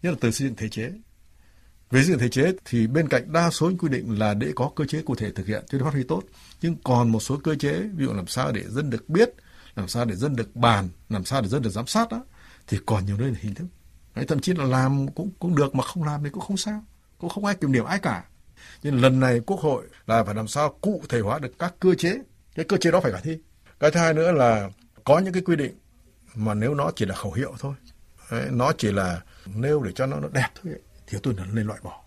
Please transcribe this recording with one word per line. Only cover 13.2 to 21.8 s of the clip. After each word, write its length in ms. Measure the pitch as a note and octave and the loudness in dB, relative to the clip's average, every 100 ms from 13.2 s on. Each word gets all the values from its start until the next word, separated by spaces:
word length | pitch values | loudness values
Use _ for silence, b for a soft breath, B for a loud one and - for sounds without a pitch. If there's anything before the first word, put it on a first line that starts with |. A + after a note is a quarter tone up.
| C3 | -2
là 80 | A2+ | -4
hình 140 | A2 | -6
thức. 120 | G2 F3 - - - - | -8 -12 -14 -20 -20 -14
Đấy, 100 | - C#3 | -8 -2
thậm 120 | D#3 | -2
chí 120 | D3 | 0
là 120 | F3+ | 0
làm 440 | C3+ C3 C3 C#3 C#3 | 2 2 2 2 -2
cũng, 220 | - G3 - | -4 -8 -6
cũng 180 | F3+ D#3+ | -2 2
được 180 | C#3 | 2
mà 100 | C3 | 0
không 200 | - F#3 | -4 -4
làm 200 | D3+ D3 | -4 -4
thì 60 | D3 | -6
cũng 120 | F#3 | -8
không 140 | - G3 | -6 -4
sao. 280 | G#3+ G#3+ A3 - _ _ | -4 -8 -12 -20 _ _
Cũng 120 | F3 | -10
không 140 | G3+ | -4
ai 100 | G3+ | -2
kiểm 180 | G3 D3 | 0 2
điểm 120 | C3 | 2
ai 140 | A2+ F#3+ | 2 -2
cả. 260 | E3+ F#2+ - - - - B B | -2 -4 -8 -20 -20 -20 B B
Nhưng 180 | D3 C3+ | -2 4
lần 200 | C3 C3 | 6 6
này 200 | C3 A#2+ A2+ | 4 2 0
Quốc 140 | F#3+ | 0
hội 260 | D#3 C3 - - - | 0 -2 -4 -18 0
là 180 | A2+ | 2
phải 100 | G#2 | 2
làm 140 | G#2 A2 | -4 -4
sao 300 | C#3+ D3 - | -2 -2 0
cụ 220 | G3+ G#3+ - | -2 -2 -2
thể 120 | B2 | 0
hóa 180 | G2+ C#3 | 0 -2
được 200 | C3+ - | -6 -6
các 160 | E3 - | -6 2